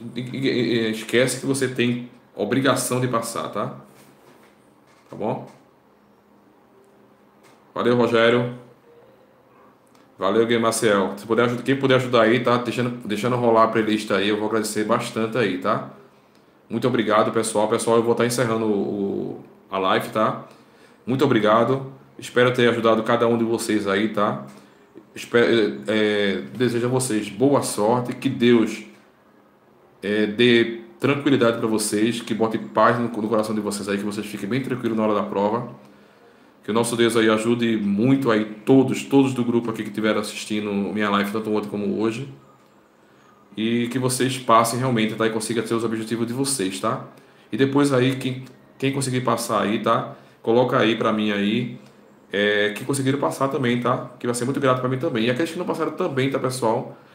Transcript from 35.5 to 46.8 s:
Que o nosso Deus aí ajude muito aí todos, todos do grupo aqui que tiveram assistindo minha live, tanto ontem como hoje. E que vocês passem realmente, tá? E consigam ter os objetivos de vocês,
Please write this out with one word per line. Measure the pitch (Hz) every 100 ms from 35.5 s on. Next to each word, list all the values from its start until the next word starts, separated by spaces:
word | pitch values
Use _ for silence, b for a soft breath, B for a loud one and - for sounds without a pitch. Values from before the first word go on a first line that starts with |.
| 117 131 - B B B B B B B B
Que | -
o |
nosso | 110 117 120
Deus | 117 117
aí | 110
ajude | 110 113 120 117 110
muito | 101 101 123 135 135
aí | 107 107 - -
todos, | 135 123 104
todos | - 139 131
do | 123 120
grupo | 117 117
aqui | 110 104
que |
tiveram | 110 107 104
assistindo | 107 - - 107 104
minha | 101 98 101 104
live, | 101 101
tanto | 110 107 107
ontem | -
como | 104 101 98
hoje. | 113 117 139 - - _ _ _ _ b b b b b _ -
E | 113 120 117
que | 131
vocês | 127 - 131 -
passem | - 113 117 123
realmente, | 131 117 110 107
tá? | 113
E |
consigam | 113 - 113
ter | 110
os | 117 113
objetivos | 110 110 113 117
de |
vocês, | 123 135 - 95 95